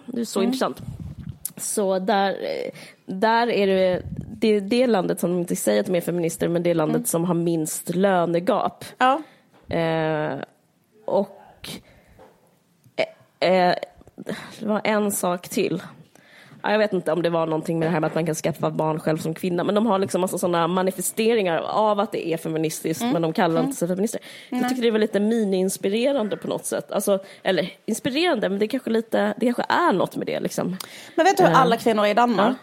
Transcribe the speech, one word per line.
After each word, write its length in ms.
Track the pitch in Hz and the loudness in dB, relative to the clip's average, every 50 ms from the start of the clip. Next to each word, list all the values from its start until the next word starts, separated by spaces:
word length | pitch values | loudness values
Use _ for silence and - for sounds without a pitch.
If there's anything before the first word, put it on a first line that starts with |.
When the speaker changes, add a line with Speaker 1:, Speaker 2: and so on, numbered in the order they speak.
| - | -6
Speaker 1:
det 140 | - - 240 | -8 -6 -6
är 40 | 233 | -6
så 140 | - - 202 | -4 -2 0
Speaker 2:
Mm. 80 | - 240 | 0 0
Speaker 1:
intressant. 300 | 262 262 202 - - - - - - - - - - - - - - - - - - | 0 0 -2 -2 -4 -6 -12 -12 -12 -12 -12 -14 -14 -14 -14 -14 -12 -12 -14 -14 -12
Så 420 | - - - - 226 202 190 190 185 | -10 -8 -6 -2 -2 0 0 0 0
där, 320 | 190 214 214 196 196 196 | 0 0 2 2 2 0
eh, 420 | - - 101 73 - 67 - - - - - - - _ _ | 0 -4 -6 -6 -6 -6 -6 -8 -10 -12 -16 -20 -20 _ _
där 400 | - 190 190 220 220 226 233 240 240 | -10 -4 0 2 4 4 4 2 2
är 160 | - 196 202 | 2 2 2
det, 360 | 196 190 190 185 185 180 - - - - - - - 214 | 4 4 4 4 2 2 0 -4 -6 -8 -10 -10 -10 -4
det, 240 | 220 - 220 214 208 | 0 2 4 4 2
det 260 | 196 196 240 240 262 | 2 2 2 4 4
landet 340 | 247 220 185 175 170 175 - | 4 4 2 2 0 0 0
som 180 | - 175 180 175 | 0 0 0 0
inte 180 | 175 - - | 0 -2 -4
säger 240 | - - 214 208 208 | -2 0 2 2 2
att 60 | 202 | 2
de 80 | 202 180 | 2 0
är 60 | 170 | 0
feminister, 480 | 170 - 170 175 165 165 165 - 170 170 | 0 -2 -2 -2 -2 -2 -2 -2 -2 0
men 140 | 170 170 | 0 0
det 80 | 170 175 | 2 2
är 40 | 170 | 2
landet 220 | 160 156 156 160 | 2 2 2 0
Speaker 2:
Mm. 100 | 156 240 | 0 0
Speaker 1:
som 180 | - - 165 170 | 0 0 0 2
har 100 | 180 170 | 2 0
minst 600 | 170 165 175 170 160 156 156 - - - - 170 | 2 2 0 0 0 -2 -4 -6 -6 -6 -4 0
lönegap. 920 | 175 196 202 190 180 170 170 170 170 175 202 208 180 - - - - - - - - | 2 2 4 4 2 2 2 0 0 0 0 0 0 0 -4 -6 -10 -16 -10 -2 2
Speaker 2:
Ja. 240 | 254 254 269 320 302 - - _ _ _ _ - _ - - | 2 2 2 2 -2 -10 -20 _ _ _ _ -18 _ -4 -2
Speaker 1:
Eh, 600 | 170 165 165 160 160 160 156 156 151 151 151 - 139 - - _ _ _ _ _ _ _ _ _ _ _ | 0 0 0 0 0 0 0 0 -2 -2 -4 -6 -8 -10 -14 _ _ _ _ _ _ _ _ _ _ _
och, 600 | - - 196 202 - - - - - - _ - - - - - - - _ _ _ - - - - _ _ _ _ _ _ _ _ _ _ _ _ _ - 127 - - - _ _ _ - | 0 0 0 0 -2 -6 -18 -20 -20 -20 _ -14 -14 -14 -14 -16 -20 -20 _ _ _ -20 -20 -20 -20 _ _ _ _ _ _ _ _ _ _ _ _ _ -6 -6 -6 -8 -14 _ _ _ 0
eh, 100 | - 170 185 185 180 180 | 2 4 4 4 4 4
eh, 60 | - - - - - - - - - - - - - - - - - - | 2 0 -4 -8 -12 -16 -20 -20 -18 -14 -10 -10 -10 -10 -12 -14 -14 -8
det 80 | - | -4
var 140 | 208 214 202 - | -4 -2 -2 0
en 280 | 208 214 208 208 202 | 0 0 2 0 0
sak 360 | 202 - 190 180 175 180 - - | -2 -2 -2 -2 -2 -4 -6 -6
till. 340 | - 240 - - 165 180 - - - - - _ _ - _ - - - - - - - | -2 -2 -2 0 -2 -4 -8 -10 -18 -20 -20 _ _ -20 _ -20 -20 -20 -20 -20 -14 -6
Ja, 100 | - - | -2 0
jag 60 | 208 214 | 2 2
vet 140 | 208 208 | 2 0
inte 200 | 190 180 - 151 | 0 -2 -2 -2
om 100 | 156 170 | 0 0
det 80 | 165 170 | 0 0
var 160 | 170 165 160 | 0 0 0
någonting 320 | 160 160 160 160 - 165 165 | 0 -2 -2 -2 -2 -2 0
med 100 | 160 160 | 0 0
det 40 | |
här 80 | 175 156 | 0 0
med 80 | 156 156 | 0 0
att 60 | - | 0
man 120 | 160 165 | -2 -2
kan 80 | 165 156 | -2 -2
skaffa 360 | - - 160 160 - - 156 | -2 -2 -4 -2 -2 -4 -2
barn 300 | 156 160 156 156 156 165 | -2 0 -2 -2 -2 -2
själv 180 | - 165 156 160 | -2 -2 -2 -2
som 160 | - 160 165 | -2 -4 -6
kvinna, 300 | - - 185 175 175 170 | -4 -4 -2 -2 -2 0
men 100 | - 208 | 0 2
de 120 | 208 226 | 2 2
har 120 | 233 190 190 | 2 2 2
liksom 220 | 196 - - 180 | 0 0 0 0
massa 180 | 180 185 - 180 | 0 -2 -2 -2
såna 280 | 202 175 175 170 170 160 | 0 0 2 2 2 2
manifesteringar 880 | 180 185 185 190 185 - 180 - - - 226 220 240 220 196 175 165 147 | 2 2 0 0 -2 -2 -4 -4 -2 0 2 2 2 2 2 2 0 0
av 420 | - - - - 214 214 208 202 | -2 -2 0 0 2 2 2 0
att 120 | 202 220 | 0 -2
det 160 | - - - 170 | -4 -6 -4 -4
är 80 | 160 | -4
feministiskt, 640 | 165 - 160 160 156 160 156 - - - 160 160 - | -4 -4 -4 -2 -2 -2 -2 -4 -4 -4 -4 -4 -2
Speaker 2:
Mm. 100 | - 240 | -2 -2
Speaker 1:
men 100 | 254 170 | 0 0
de 100 | 165 160 | 0 0
kallar 220 | 160 240 185 165 165 | 0 2 2 2 2
Speaker 2:
Mm. 80 | 165 - | 0 0
Speaker 1:
inte 120 | - - - | -2 -2 -2
sig 100 | - 170 | -2 -2
feminister. 320 | 180 190 202 233 - - - - - - - - | 0 -2 -2 -2 -4 -8 -12 -14 -20 -20 -12 -6
Jag 100 | 254 247 | -4 -2
Speaker 2:
Nej. 80 | 247 247 | -2 -2
Speaker 1:
tycker 140 | 262 254 | -2 0
det 80 | 233 233 | 0 2
var 80 | 214 220 | 2 2
lite 220 | 208 208 - 196 | 2 2 2 0
mini-inspirerande 1160 | 208 214 233 233 214 190 190 185 185 190 - - - 190 202 226 240 277 277 269 214 196 - | 2 2 2 2 0 2 2 2 0 0 -2 -2 -2 -2 0 0 0 0 0 0 -2 -2 -4
på 120 | - - - | -6 -4 -4
något 180 | - - - | -6 -4 -4
sätt. 260 | - - - - - | -4 -6 -6 -6 -4
Alltså, 260 | - 196 - 208 196 190 196 - - - | -4 -2 0 0 0 0 -2 -6 -16 -6
eller 300 | - 185 190 160 175 180 - - _ | -2 -2 0 0 -2 -4 -6 -10 _
inspirerande, 600 | - 220 - - 285 247 302 349 359 302 214 190 185 | -6 -4 -4 -4 -2 0 0 2 2 0 0 0 -2
men 100 | 196 196 | -2 -2
det 100 | 214 214 | -2 -2
kanske 220 | - 254 - - | -2 -4 -2 0
lite, 440 | 226 220 226 - - 208 202 208 208 | 0 0 0 0 0 0 0 0 0
det 100 | - 226 | 0 0
kanske 180 | 254 247 - - - | 0 0 0 0 0
är 240 | - 277 349 330 | 2 2 4 4
något 240 | 220 175 - - - | 2 2 0 -2 -2
med 100 | - - | -6 -6
det, 140 | - 76 - | -4 -4 -4
liksom. 360 | - - - - - 180 185 185 - - - - - - - | -4 -4 -4 -4 -4 -4 -6 -8 -12 -14 -18 -20 -20 -4 0
Speaker 2:
Men 120 | - 320 | 2 4
vet 100 | 381 403 | 4 6
du 60 | 392 | 6
hur 80 | 359 180 | 6 6
Speaker 1:
Eh. 100 | - 269 | 6 6
Speaker 2:
alla 160 | 262 240 233 | 6 6 4
kvinnor 300 | 233 - 240 220 214 208 | 2 2 2 2 4 4
är 40 | 208 | 4
i 40 | 208 | 4
Danmark? 420 | 226 240 240 226 185 202 233 262 - | 4 4 4 4 4 2 2 2 -2